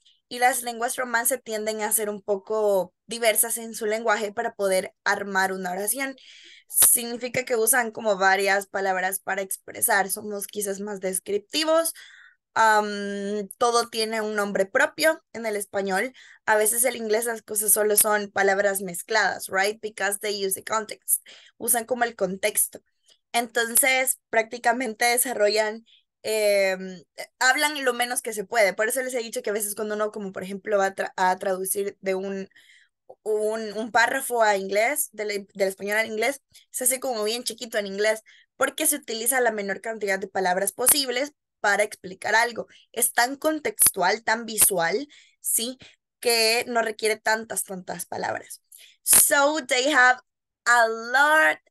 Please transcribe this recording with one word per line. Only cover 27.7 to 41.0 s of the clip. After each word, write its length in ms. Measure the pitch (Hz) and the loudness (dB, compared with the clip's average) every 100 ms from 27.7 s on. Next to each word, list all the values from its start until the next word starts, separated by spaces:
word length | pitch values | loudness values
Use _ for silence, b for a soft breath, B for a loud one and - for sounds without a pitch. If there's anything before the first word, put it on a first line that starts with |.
| 302 | 0
lo 80 | 254 | -2
menos 300 | 240 240 247 | 0 -2 -4
que 100 | 247 | -4
se 120 | 214 | -6
puede. 280 | 190 233 196 | -2 2 4
Por 160 | 202 220 | 2 0
eso 140 | 262 | -2
les 120 | 254 | -4
he 40 | 254 | -4
dicho 240 | 226 247 | -6 -6
que 80 | 226 | -4
a 20 | |
veces 220 | 202 208 | -4 -4
cuando 200 | - 214 | -4 -4
uno, 160 | 208 214 | -2 -4
como 220 | 214 196 | -4 -8
por 100 | - | -8
ejemplo, 360 | 185 196 214 202 | -10 -8 0 2
va 80 | 196 | 2
a 80 | |
tra-, 180 | 196 - - | -2 -6 0
a 200 | 185 185 | 0 2
traducir 600 | 196 185 190 202 202 - | -2 -4 -4 -4 -6 -6
de 140 | 190 | -4
un, 340 | 190 196 196 190 b b b b _ - - | -2 -4 -6 -10 b b b b _ -20 -10
un, 500 | 214 214 214 226 214 | -4 0 0 -2 -4
un 180 | 202 226 | -6 0
párrafo 500 | 226 247 269 - 240 | 4 4 2 0 4
a 140 | 214 196 | 4 4
inglés, 540 | 190 202 240 294 - | 2 2 2 0 -4
del, 340 | 214 208 202 202 | -6 -6 -6 -8
del 140 | 196 190 | -2 -2
español 300 | 196 202 214 | -2 -2 -2
al 80 | 220 | -2
inglés, 360 | 214 240 - _ b b | 0 -2 -2 _ b b
se 140 | - | -2
hace 160 | 254 262 | 0 0
como 240 | 269 220 | -2 -2
bien 200 | 208 240 | -2 -2
chiquito 340 | 240 220 233 220 | -6 -8 -6 -4
en 80 | 202 | -4
inglés, 360 | 196 214 220 b b b - | 0 0 0 b b b -2
porque 300 | 269 - 302 | -2 0 -2
se 100 | 285 | -2
utiliza 440 | - 226 233 262 | -6 -4 0 2
la 120 | 240 | 2
menor 280 | 214 196 190 | 0 -4 -6
cantidad 360 | 226 220 202 190 | -8 -6 -2 -2
de 100 | 202 | -4
palabras 440 | 196 180 185 202 | -2 0 0 -2
posibles 600 | - 254 294 | 0 0 2